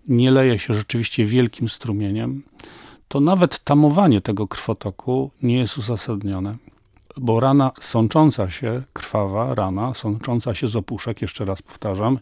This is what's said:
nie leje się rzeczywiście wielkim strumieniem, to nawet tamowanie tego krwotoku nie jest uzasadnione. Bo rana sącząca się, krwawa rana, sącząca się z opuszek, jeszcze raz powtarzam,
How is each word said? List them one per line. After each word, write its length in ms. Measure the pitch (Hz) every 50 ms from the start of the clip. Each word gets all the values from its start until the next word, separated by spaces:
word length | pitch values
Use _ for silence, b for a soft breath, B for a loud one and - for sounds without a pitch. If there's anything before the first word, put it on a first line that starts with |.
| _ -
nie 240 | 131 120 123 131
leje 280 | 131 135 131 131 120 104
się 140 | - - 113
rzeczywiście 520 | 104 107 - - 117 117 - - - 110
wielkim 440 | 104 117 127 123 113 - - 117 113
strumieniem, 760 | - - - 113 101 104 107 98 101 107 113 120 135 139 139 _ B B B B B B B B B B B _
to 120 | - 143
nawet 400 | 143 165 190 185 180 156 - - -
tamowanie 580 | - 143 147 151 147 147 180 202 175 120 101
tego 260 | - - 104 98 107 98
krwotoku 840 | - - - - 110 - - 104 95 - - - 127 131 135 139 - _ 135
nie 140 | 123 120 127
jest 200 | 127 110 - 143
uzasadnione. 800 | 104 107 120 101 - - 113 101 101 101 98 92 95 101 107 117 - - _ _ _ _ _ _ _ _ - -
Bo 220 | 127 120 113 113
rana 320 | 123 135 139 143 135 131 - -
sącząca 680 | - - - 113 113 107 - 160 156 151 - - 101 92
się, 320 | 87 - - 113 113 127 131 - _
krwawa 640 | - - - - 107 101 98 95 104 117 131 127
rana, 380 | 113 98 95 95 98 110 127 123
sącząca 640 | - - 107 104 110 - - 120 120 - 123 104
się 120 | - - 113
z 80 | 104
opuszek, 460 | 117 95 - 120 101 - 120 107 -
jeszcze 240 | - 101 - - 107
raz 160 | 95 95 -
powtarzam, 580 | - _ - - - 107 95 95 107 117 135 123